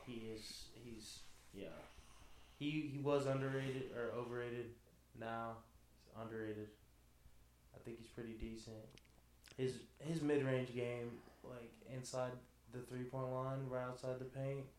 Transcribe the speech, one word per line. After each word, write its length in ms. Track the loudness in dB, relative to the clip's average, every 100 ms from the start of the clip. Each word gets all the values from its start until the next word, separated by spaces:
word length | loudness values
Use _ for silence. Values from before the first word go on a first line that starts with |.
| -6
He 240 | -6 -4
is, 300 | -6 -6 -8 -10
he's, 460 | -10 -10 -8 -8 -10 -10 -12 -12
yeah. 140 | -8 -6 -8 -12 -14 -16 -14 -14 -14 -14 0
He, 320 | 2 4 2
he 60 | 4
was 240 | 6 8 8
underrated 580 | 6 4 4 2 2 0 0
or 160 | 2 2
overrated. 480 | 0 0 0 0 -4 -8 -16 -20 -16 -6
Now 340 | -2 0 0 -4 -10 -20 -20 -20
he's 80 | -12 -8
underrated. 460 | -4 -2 0 -2 -4 -10 -20 -20 -20 -20 -20 -18 -20 -20 -20
I 40 | -12
think 140 | -8 -8
he's 80 | -8
pretty 240 | -6 -4
decent. 420 | -2 -4 -4 -8 -10 -10 -14 -20 -20 -20 -20 -10 0
His, 180 | 2 2 -6 -6
his 200 | 0 4
mid-range 540 | 8 8 8 6 4
game, 380 | 2 2 2 -2 -6 -10 -14
like, 300 | -10 -10 -10 -14 -8
inside 380 | -6 -2 2 2 0 -10 -20 -8
the 80 | -6
three-point 520 | -4 -2 -2 0 2
line, 280 | 2 2 2 2
right 140 | 0
outside 340 | 0 -2 -2 0
the 60 |
paint 400 | -2 0 0 0 -4